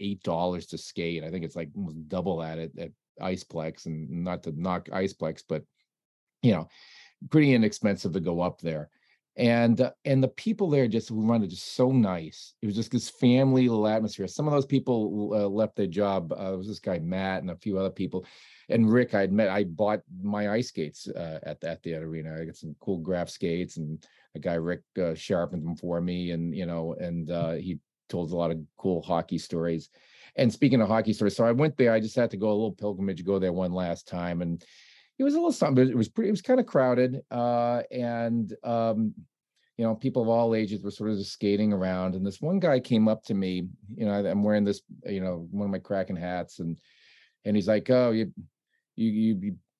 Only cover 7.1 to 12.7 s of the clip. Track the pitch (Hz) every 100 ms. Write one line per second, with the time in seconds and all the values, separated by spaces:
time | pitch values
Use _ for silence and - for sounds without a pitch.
7.1 | _ - 156 147 120 107 - 104 92 95
8.1 | 90 85 85 87 87 82 78 73 _ _
9.1 | _ _ - 120 117 117 117 127 - 147
10.1 | 135 131 - 220 208 185 143 120 113 -
11.1 | 110 110 117 95 90 - - 127 135 104
12.1 | 87 78 - - _ 104